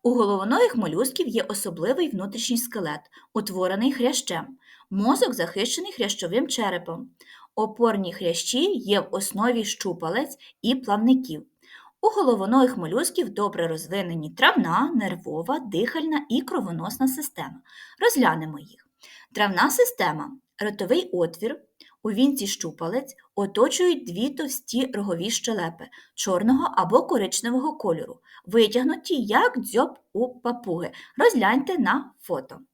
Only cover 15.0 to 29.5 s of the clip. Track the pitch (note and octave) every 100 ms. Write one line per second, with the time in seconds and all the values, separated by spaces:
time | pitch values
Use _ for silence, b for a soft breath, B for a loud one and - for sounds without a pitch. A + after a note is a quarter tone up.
15 | G3 F#3 - D3+ E3+ D4 G#3+ F3 A#3 D#4+
16 | D#4 D4+ D4 A#3+ C4 C#4 G3 E3 F3+ B3+
17 | C4 C4 - - C#3 - B B B B
18 | A#4 D4+ G#3 D#3+ D#3 D3 D#3 - _ _
19 | B B B - G#3 F3+ C4+ F#4 A#4+ -
20 | F3 D#3 D3 - _ - G#3 G#3 F#3 E4
21 | F4+ F3+ E3 - A3+ D4 _ _ b b
22 | G#3+ G3+ C#4 C4+ G3+ - E3 - E3 A#3+
23 | C#4 - b - G3 G3+ C4+ - F4+ D4
24 | A#3 E3+ C4 D4 C#4+ - - A#3 C4 G#3+
25 | G3+ E3+ G3 A3+ - G#3+ E3 E3 D#3 B
26 | B - - F3+ G#3+ C4+ E4 - F3 A#3+
27 | - C4+ G3 - A#3 B3+ D4 D4+ G3+ E3
28 | - - B B - A3+ G#3+ A#3+ C4 -
29 | - D#4 G3+ A#3+ A#4+